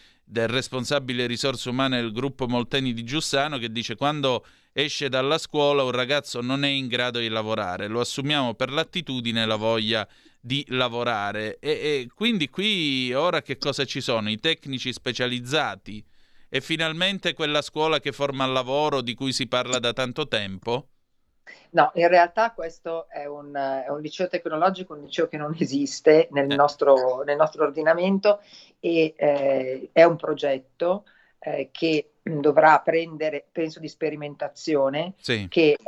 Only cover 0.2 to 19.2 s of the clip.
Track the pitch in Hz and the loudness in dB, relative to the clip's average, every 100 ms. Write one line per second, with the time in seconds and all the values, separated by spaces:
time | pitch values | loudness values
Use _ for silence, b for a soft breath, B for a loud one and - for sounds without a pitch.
0.2 | - 113 113 123 123 127 120 143 127 123 | -8 -2 0 0 -2 -4 -2 -2 -2 -4
1.2 | 123 120 139 127 127 123 135 127 117 110 | -2 -2 -2 -4 -4 -2 0 0 -2 -4
2.2 | 135 131 127 120 117 139 131 117 117 147 | -4 -4 -2 -2 0 -2 -2 -4 -4 -4
3.2 | - 139 143 143 117 113 113 113 143 151 | 0 0 0 -2 -6 -6 -6 -2 -2 0
4.2 | 135 120 b b b - 147 - 139 131 | 0 0 b b b -4 -2 -2 -2 0
5.2 | 135 160 - 151 143 143 131 123 123 147 | 0 0 -2 2 4 4 2 0 0 -2
6.2 | - 123 123 135 143 139 131 120 123 120 | -2 -6 -4 -2 0 -2 -2 -2 -2 -2
7.2 | 117 110 107 110 101 90 101 113 120 - | -2 -2 -2 -2 -2 -4 -4 -2 -4 -4
8.2 | 139 151 127 110 131 143 160 185 151 127 | -2 0 -2 -2 -4 -2 -4 -6 -6 -6
9.2 | 117 113 110 110 110 113 110 110 101 b | -4 -2 0 0 0 0 0 -2 -2 b
10.2 | b b 123 135 147 127 127 117 120 110 | b b -6 -6 -4 -2 -2 -2 -2 -2
11.2 | 101 104 107 - 143 139 143 143 120 - | -2 -4 -6 -6 -4 -4 -2 -2 -4 -2
12.2 | 226 220 143 - 208 202 151 131 127 127 | 0 0 -2 -2 0 0 0 0 0 0
13.2 | 170 165 - 135 147 135 131 139 127 117 | 0 0 -4 -6 -4 -2 -4 -4 -2 -2
14.2 | 107 110 160 160 147 131 131 117 131 117 | -2 -2 -2 -2 -4 -8 -8 -8 -6 -4
15.2 | 123 123 120 151 127 95 - 104 - - | -2 -4 -4 -2 -2 -6 -12 -16 -16 -20
16.2 | _ - - 135 - 160 160 160 185 196 | _ -20 -6 -6 -4 -2 -2 -2 -2 -2
17.2 | 175 160 156 147 139 156 156 156 143 131 | -4 -2 -2 0 -2 0 0 0 -2 -2
18.2 | 139 135 131 131 123 139 151 143 120 117 | -2 0 0 0 0 2 2 2 -2 -4